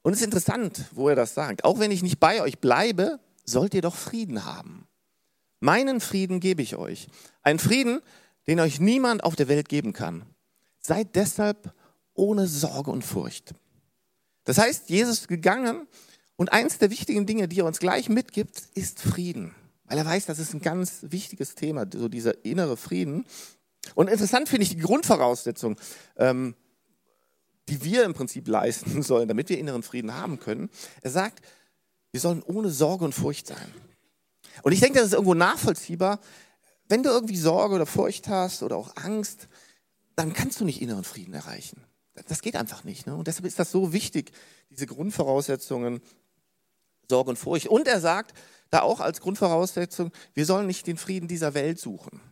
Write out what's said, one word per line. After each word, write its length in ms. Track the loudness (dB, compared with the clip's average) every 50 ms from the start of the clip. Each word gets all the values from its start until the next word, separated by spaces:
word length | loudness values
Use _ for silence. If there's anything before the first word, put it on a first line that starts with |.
Und 120 | _ 0 2
es 60 | 2
ist 60 | 0
interessant, 600 | 0 0 0 2 0 0 0 -4 -4 -6 -10 -14 -12 -6
wo 160 | 0 2 4
er 60 | 4
das 200 | 4 2 0 0
sagt. 280 | -4 -4 -4 -4 2 4
"Auch 140 | 4 4
wenn 140 | 4 2 0
ich 100 | 0 0
nicht 180 | 0 -2 4 4
bei 220 | 6 4 6 2
euch 160 | 0 -2 -2
bleibe, 600 | 0 4 4 4 6 4 2 2 2 0 0 0 -4 _ _ _ _ _
sollt 300 | 0 2 2 2 4 2
ihr 60 | 0
doch 140 | 0 0 -4
Frieden 500 | -4 -10 -8 -6 -6 -6 -4 -6 -6 -6
haben. 420 | -8 -12 -14 -16 -18 -18 -20 -20 _ _ _ _ _ _ _ _ _ _ _ _ _ _ _
Meinen 420 | 4 4 4 6 4 2 0 -2
Frieden 380 | -2 -2 -2 -2 0 0 -2 0
gebe 240 | 0 0 0 0 -2
ich 120 | -4 -6
euch. 320 | -8 -8 -10 -10 -12 -14 -20 -20 -20 -20 -20 _ _ _
Einen 160 | 4 4 4
Frieden, 420 | 4 2 4 4 2 2 0 -2 _ _ -20 -20 _ _ _ _ _
den 120 | 0 2 4
euch 200 | 4 2 4 4
niemand 440 | 4 4 6 4 4 2 2 0 -4
auf 120 | -8 -2
der 120 | -2 2
Welt 220 | 2 2 2 2 0
geben 240 | -2 -2 -2 -4 -6
kann. 320 | -6 -6 -6 -6 -8 -12 -16 _ _ _ _ _ _ _ _ _ _
Seid 360 | -2 -2 0 0 0 0 0
deshalb 580 | 0 0 2 0 0 0 0 0 -4 -10 -18 _ _ _ _ _ _ _ _ _
ohne 320 | 2 2 2 4 2 2
Sorge 420 | 0 0 -2 -2 -2 -2 -4 -4 -4
und 140 | -4 -4 -6
Furcht." 500 | -4 -4 -4 -4 -6 -10 -12 _ -18 -20 _ _ _ _ _ _ _ _ _ _ _ _ _ _ _ _ _ _
Das 120 | 2 4
heißt, 320 | 4 4 4 2 -4 -4 0
Jesus 300 | 2 2 2 2 0 -4
ist 80 | -4
gegangen 580 | -4 -6 2 2 2 2 4 0 -2 -2 -4 -10 _ _ -20 -20 _ -20 _ _ _ _
und 160 | -4 0 4 4
eins 240 | 4 4 2 2
der 120 | 4 2 2
wichtigen 360 | 2 -2 -4 -2 0 0 0
Dinge, 240 | 0 0 0 0 0
die 100 | 0 0
er 60 | 0
uns 140 | 2 0 0
gleich 280 | 0 2 2 2 2
mitgibt, 560 | 2 2 2 0 -2 -4 -6 -6 -6 -10 -18 -20 _ _
ist 280 | -6 -6 -6 -8 -2
Frieden. 520 | -2 -2 -2 0 -4 -6 -6 -8 -10 -10 -14 -20 _ _ _ _ _
Weil 140 | _ -2
er 80 | -2 0
weiß, 200 | 0 0 0 -2
das 140 | -4 -6 -6
ist 140 | -6 -8 -8
ein 80 | -4
ganz 380 | -2 -2 -2 -2 -4 -4 -6 -12
wichtiges 540 | -10 -8 -8 -8 -8 -10 -8 -8 -8 -8 -6
Thema, 300 | -6 -6 -4 -2 -4 -6 -6 -6
so 140 | -4 -4
dieser 380 | -4 -4 -2 0 0 -2 -2 _
innere 320 | -4 -2 0 0 0 -2
Frieden. 480 | -4 -4 -4 -2 -2 -2 -2 -4 -6 -8 -8 -16 -20 -20 -20 _ _ _ _ _ _ -20 -4 2
Und 160 | 2 4 4
interessant 380 | 4 2 2 2 2 0 2
finde 160 | 2 2 2 2
ich 60 | 2
die 120 | 2 -2
Grundvoraussetzung, 960 | 2 2 2 2 6 4 4 6 6 2 2 0 -4 -6 -6 -4 -4 -4 -4 -4 -10 -20 -20 -20 -20 _ _
ähm, 400 | 2 2 2 4 0 -4 -6 -8 _ _ _ _ _ _ _ _ _ _ _ _ _ _ _ _ _ _ _ _ _ _
die 160 | -8 -8 -6 -2
wir 220 | 0 4 4 4
im 80 | 4 2
Prinzip 340 | -4 -6 -6 -6 -8 -2
leisten 560 | 0 2 2 2 0 -2 -2 -6 -4 -4 -2 2
<laughs> 0 |
sollen, 240 | 4 4 4 4
damit 220 | 2 0 -2 0 -2
wir 100 | -4 -4
inneren 240 | -4 -6 -6 -6 -8
Frieden 300 | -8 -8 -8 -8 -8 -8
haben 260 | -8 -8 -8 -8 -8
können. 300 | -6 -6 -6 -6 -6 -10 -12 -16 -20 -20 -20 -10
Er 100 | -10 -2
sagt, 340 | -2 -2 -2 -2 -6 -14 -20 -20 -20 _ _ _ _ _ _ _ _ _ _ _ -6
wir 80 | -2
sollen 200 | 0 0 0 0
ohne 280 | -4 -6 -4 -2 -2 -2
Sorge 340 | 2 2 2 2 2 0 -2
und 100 | -4 -2
Furcht 340 | -2 -4 -4 -4 -6 -10
sein. 260 | -14 -14 -14 -14 -16 -18 -20 -20 -20 _ _ _ _ _ _ _ _ _ _ _ -20 -20 -2 2
Und 80 | 2
ich 80 | 6 6
denke, 200 | 6 6 8 6
das 80 | 6
ist 60 | 6 4
irgendwo 200 | 4 4 4 6
nachvollziehbar. 880 | 6 6 4 4 2 0 0 0 -2 -6 -10 -4 0 0 0 0 -2 -8 -20 -20 -20 -20 _ _ _ _ _ _ _ _
Wenn 160 | _ 0 2 4
du 60 | 4
irgendwie 280 | 2 2 2 0 -4
Sorge 380 | 2 2 4 4 4 2 2 2
oder 100 | 0 0
Furcht 440 | 0 0 0 0 0 -2 -6 -6 -4
hast 340 | -2 -2 -2 -2 -4 -6 -6
oder 140 | -4 -4
auch 180 | -6 -6 -10 -14
Angst, 540 | -12 -8 -6 -4 -4 -6 -8 -10 -16 -20 _ _ -20 -20 _ _ _ _ _ _ _ _ _ _
dann 180 | -4 -4 -4 -2
kannst 260 | -4 -4 -4 -2 -2
du 60 | -2
nicht 160 | -2 -2 -4
inneren 220 | -6 -6 -6 -6 -8
Frieden 300 | -10 -14 -14 -16 -12 -14
erreichen. 500 | -12 -12 -12 -16 -16 -16 -18 -20 -20 _ _ _ _ _ _ _ -20 -10
Das 140 | -8 -8 -6
geht 140 | -6 -6 -6
einfach 280 | -6 -6 -6 -10 -14 -14
nicht, 240 | -14 -14 -12 -12
ne? 80 | -12 -10
Und 120 | -8 -6
deshalb 180 | -6 -8 -6 -8
ist 140 | -8 -4 -4
das 120 | -4 0
so 220 | 0 0 0 2 0
wichtig, 380 | -2 -4 -2 -4 -6 -6 -6 _ -20 -20 -20 -20 _ _ _
diese 180 | -10 -10 -10
Grundvoraussetzungen, 1120 | -10 -8 -6 -6 -6 -2 -2 0 2 2 0 0 -2 -4 -4 -4 -8 -6 -4 -4 -4 -6 -8 _ _ _ _ _ _ _ _ _ _ _ _ _ _ _ _ _ _ _ _ _ 2
Sorge 200 | 2 2 2 0
und 80 | -4
Furcht. 300 | -6 -4 -2 -2 -2 2
Und 200 | 4 4 4 4
er 140 | 4 2 2
sagt 360 | 2 2 0 0 -4 -8 -18 -20 -20 -20 -20 _ _ _
da 120 | 2 4
auch 180 | 4 4 2 2
als 220 | -2 -4 -4 -4
Grundvoraussetzung, 880 | -6 -6 0 2 2 4 4 2 2 0 -2 -4 -4 -4 -4 -6 -6 -6 -6 -14 -20 _ _
wir 120 | -2 2
sollen 220 | 2 2 2 2
nicht 180 | -2 -4 -4 -6
den 120 | -8 -8
Frieden 300 | -8 -6 -6 -6 -6 -4
dieser 260 | -6 -4 -2 -2 -2 -2
Welt 260 | -2 -2 -2 -4 -6
suchen. 400 | -8 -12 -12 -12 -14 -20 -20 -20 -20 -20